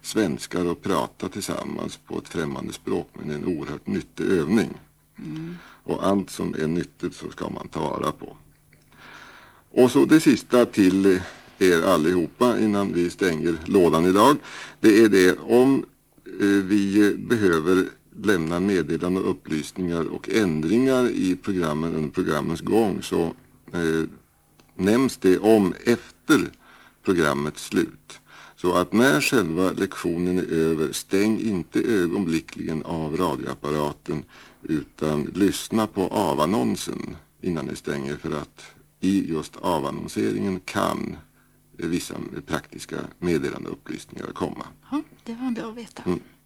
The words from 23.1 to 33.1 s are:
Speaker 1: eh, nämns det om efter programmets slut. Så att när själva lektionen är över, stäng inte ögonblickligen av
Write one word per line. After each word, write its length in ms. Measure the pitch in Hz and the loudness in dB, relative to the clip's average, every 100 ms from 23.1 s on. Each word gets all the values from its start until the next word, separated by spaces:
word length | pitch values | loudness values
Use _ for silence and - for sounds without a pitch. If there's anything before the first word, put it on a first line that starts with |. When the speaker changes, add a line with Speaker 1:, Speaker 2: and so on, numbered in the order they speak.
| 90 82 - _ _ - | -2 -2 -6 _ _ -10
Speaker 1:
eh, 360 | 87 82 80 80 - _ _ _ _ _ | -4 -2 -2 -4 -10 _ _ _ _ _
nämns 420 | - 95 117 131 - | -2 2 2 0 2
det 200 | 95 90 | 2 4
om 340 | 107 110 92 - | 6 6 4 0
efter 640 | - 117 - _ - 135 - - - - - _ | 0 0 -2 _ 0 2 0 -10 -20 -20 -20 _
programmets 580 | - 87 76 71 73 - | 0 2 2 0 -4 -8
slut. 540 | - 98 82 - - - _ - - | -4 -2 -2 -8 -20 -20 _ -20 -20
Så 180 | _ 90 | _ 0
att 200 | 90 87 | 0 2
när 280 | 104 131 147 | 4 4 2
själva 500 | 143 131 82 80 92 | 2 0 0 0 -2
lektionen 680 | - 98 - 90 85 90 90 | 0 -4 -2 -4 -2 0 -2
är 120 | - | 0
över, 380 | 80 80 80 76 | 0 0 0 -2
stäng 480 | - - 98 107 110 | -4 -4 0 0 0
inte 420 | 110 95 80 113 | -2 -4 -2 -2
ögonblickligen 1000 | - 107 87 101 87 80 - 82 82 80 | 0 0 0 -2 -2 -2 -4 -10 -6 -6
av 340 | - 82 78 | -6 -6 -4